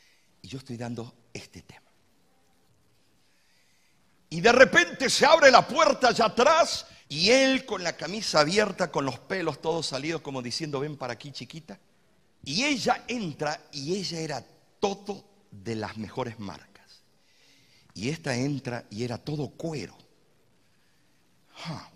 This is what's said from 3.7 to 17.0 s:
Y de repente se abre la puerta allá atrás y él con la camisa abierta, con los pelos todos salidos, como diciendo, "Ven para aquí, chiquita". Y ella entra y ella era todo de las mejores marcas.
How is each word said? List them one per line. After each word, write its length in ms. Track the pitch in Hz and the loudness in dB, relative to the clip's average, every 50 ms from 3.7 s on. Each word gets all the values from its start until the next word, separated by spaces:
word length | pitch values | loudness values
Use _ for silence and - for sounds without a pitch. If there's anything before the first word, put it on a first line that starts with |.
| _ _ _ _ _ _ _ _ _ _ _ - | _ _ _ _ _ _ _ _ _ _ _ -10
Y 100 | 156 170 | -8 4
de 120 | 170 233 | 4 6
repente 580 | 240 254 262 - - 339 349 339 254 - 269 214 | 8 8 8 8 8 4 4 4 0 -4 -2 0
se 160 | - - - | 2 4 6
abre 240 | 285 330 330 294 269 | 6 6 10 10 10
la 160 | 254 196 - | 10 10 6
puerta 420 | - 233 320 320 294 262 - 262 240 | 6 2 2 4 2 2 2 2 2
allá 160 | 196 - 226 | 2 4 0
atrás 600 | 208 - 226 254 294 320 330 302 - - - - - - - _ - | 0 2 4 4 6 6 6 4 2 0 -8 -10 -14 -20 -20 _ -12
y 220 | 139 151 180 208 | -6 -2 2 4
él 360 | 254 269 269 262 262 254 - | 4 6 6 4 2 0 -2
con 160 | - 208 180 | -6 -8 -6
la 140 | 175 165 - | -6 -6 -6
camisa 420 | - 156 156 202 220 190 - - 151 | -6 -10 -8 -8 -6 -6 0 4 4
abierta, 540 | 147 151 190 208 214 202 185 - 139 139 | 4 4 4 0 0 0 0 -4 -4 -2
con 120 | - 156 139 | -2 -2 -2
los 140 | 135 120 - | -4 -6 -8
pelos 420 | - - 190 190 170 160 135 - | -10 -8 -6 -4 -4 -4 -6 -4
todos 260 | - 160 165 160 143 | -4 -4 -4 -4 -4
salidos, 360 | - 139 131 143 160 165 147 | -6 -6 -6 -6 -6 -6 -6
como 180 | - 143 135 131 | -8 -8 -10 -8
diciendo, 380 | 120 123 - - 160 151 147 131 | -8 -8 -8 -8 -8 -6 -6 -6
"Ven 180 | 147 151 147 | -6 -6 -8
para 180 | - 135 120 117 | -10 -10 -10 -10
aquí, 180 | - - 143 | -10 -14 -16
chiquita". 480 | 135 - 127 - - 160 - - - - _ _ _ _ _ _ _ _ _ _ _ _ - | -16 -16 -16 -16 -16 -18 -18 -18 -20 -20 _ _ _ _ _ _ _ _ _ _ _ _ -12
Y 180 | - 143 208 | -6 -4 -2
ella 420 | 277 302 285 202 - 233 - - - - | 0 0 -2 -2 0 -2 -2 -2 -4 -8
entra 600 | 240 247 202 160 127 - 151 147 156 - - _ | -8 -6 -6 -8 -6 -6 -6 -6 -6 -8 -14 _
y 240 | - 143 135 156 185 | -16 -12 -6 -6 -6
ella 240 | 208 175 139 170 160 | -4 -6 -8 -8 -8
era 260 | 160 151 143 120 - _ _ _ _ _ _ - | -8 -8 -8 -10 -12 _ _ _ _ _ _ -4
todo 460 | - 196 202 202 - - 196 - - _ _ _ _ _ | -2 -2 -2 -4 -10 -12 -12 -12 -14 _ _ _ _ _
de 240 | - 101 95 113 113 | -20 -14 -10 -8 -6
las 220 | 110 107 98 - | -6 -8 -8 -10
mejores 420 | 110 107 90 - 131 123 117 107 110 | -12 -12 -10 -6 -8 -8 -8 -8 -12
marcas. 640 | 101 92 76 67 - _ _ - _ _ - _ | -14 -14 -14 -16 -20 _ _ -20 _ _ -20 _